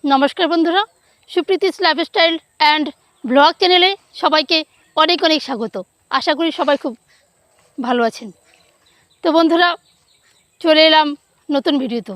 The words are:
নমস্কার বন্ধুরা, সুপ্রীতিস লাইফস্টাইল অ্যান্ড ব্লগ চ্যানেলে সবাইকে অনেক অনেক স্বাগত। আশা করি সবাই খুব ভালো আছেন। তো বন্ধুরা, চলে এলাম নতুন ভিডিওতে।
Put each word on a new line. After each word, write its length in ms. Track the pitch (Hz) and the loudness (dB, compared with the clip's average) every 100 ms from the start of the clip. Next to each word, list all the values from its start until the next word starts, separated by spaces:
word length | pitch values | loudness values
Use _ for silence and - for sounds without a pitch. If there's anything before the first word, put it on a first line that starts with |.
| 285 | 0
নমস্কার 420 | 269 277 - 330 | 0 0 0 -2
বন্ধুরা, 380 | 339 330 359 440 _ _ _ _ | 0 0 0 -4 _ _ _ _
সুপ্রীতিস 540 | 349 330 370 381 - | -6 -2 -2 -2 0
লাইফস্টাইল 560 | 359 302 330 - 339 330 _ _ | -2 -2 -4 0 0 0 _ _
অ্যান্ড 320 | 302 302 302 - _ _ 240 | 2 2 -2 -8 _ _ 0
ব্লগ 260 | 262 302 | 4 4
চ্যানেলে 460 | - 370 359 370 392 _ | 2 2 4 2 -2 _
সবাইকে 520 | - 330 311 294 330 311 _ _ - | -4 0 0 0 -4 -4 _ _ -2
অনেক 280 | 320 349 | 0 2
অনেক 200 | 330 311 | 0 0
স্বাগত। 380 | - 240 220 196 - _ _ | -4 -8 -8 -10 -14 _ _
আশা 240 | 277 - | -4 -2
করি 180 | 302 330 | -2 -2
সবাই 260 | 311 294 285 | -2 -2 -2
খুব 200 | 285 226 _ _ _ _ _ _ _ - | -4 -12 _ _ _ _ _ _ _ -10
ভালো 220 | 240 247 | -4 -2
আছেন। 280 | 226 - 220 - _ _ _ _ _ _ _ _ | -2 -4 -20 -20 _ _ _ _ _ _ _ _
তো 100 | 349 | -2
বন্ধুরা, 440 | 311 330 330 349 330 _ _ _ _ _ _ _ _ | 0 2 2 0 -2 _ _ _ _ _ _ _ _
চলে 280 | 330 311 214 | 2 4 6
এলাম 300 | 311 294 294 _ _ - | 4 0 -6 _ _ -6
নতুন 280 | 285 339 285 | -2 0 -2
ভিডিওতে। 340 | 254 233 208 | -4 -8 -10